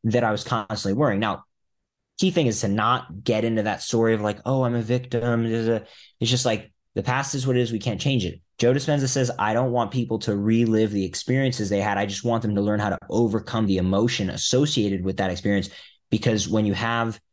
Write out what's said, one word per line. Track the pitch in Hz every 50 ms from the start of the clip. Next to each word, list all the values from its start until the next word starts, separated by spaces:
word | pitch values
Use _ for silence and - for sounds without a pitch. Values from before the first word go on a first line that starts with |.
| -
that | 113 110 120 117
I | 110
was | 107 101
constantly | - - 123 110 101 - 110 104 - 98 98
worrying. | 123 151 127 101 98
Now, | 113 107 90 - - _ _ _ _ _ _ _ _ _ _ _ _ _ _ -
key | 185 185
thing | 175 175 151
is | 120 107 -
to | - 101
not | 101 107 107 113 123 123 - - 82 98 -
get | - 110 110 113
into | 117 113 110 104
that | 104 98 -
story | - - - 113 113 113 113
of | 104
like, | 104 104 104 - -
"Oh, | 127 135 131
I'm | 131 120 120
a | 120
victim." | 110 110 123 123 123 - - 117 117 120 117 117
There's | 117 113 113 117 113 113
a, | 117 107 110 - - - - - _ _
it's | 113 113
just | 127 123 127
like, | 123 110 110 - - _ _ _ _ _
the | -
past | 98 131 123 135 139 139 -
is | 135 127
what | 135 123
it | 123
is. | 123 113
We | 117 104
can't | - 110 107 95
change | - 143 135 120 95
it. | 82 - - _ _ _
Joe | - 117 120
Dispenza | 131 143 139 156 147 143 135 131
says, | - 139 127 120 - -
"I | 104 107
don't | 110 117 131 127
want | 120 123 117 98
people | - 123 117 - 113 104
to | - 113 104
relive | 101 101 110 113 117 117 110 110 110 110 104
the | 104 101 95
experiences | 87 87 - - - 127 135 135 131 123 - 107 95
they | 101 98
had. | 98 104 101 98
I | 104
just | 101 98 98 -
want | 120 113 110
them | 110 107 104
to | 101
learn | 101 104 104 101
how | 104 101
to | 90 - - -
overcome | - 110 117 107 101 110 - - - 113 110
the | 98 98
emotion | 92 90 92 95 101 113 123 123 - 101 90
associated | - - - - - 127 147 147 - 120 104 101 98 92 90
with | 95 - -
that | 98 95
experience." | 90 90 - 101 101 98 92 - - - - - _ _ _ _
Because | - 110 - 123 110 104 - 82
when | 107 110 107
you | 104
have | 98 92 110 113 117 117 117 113 110 - _ _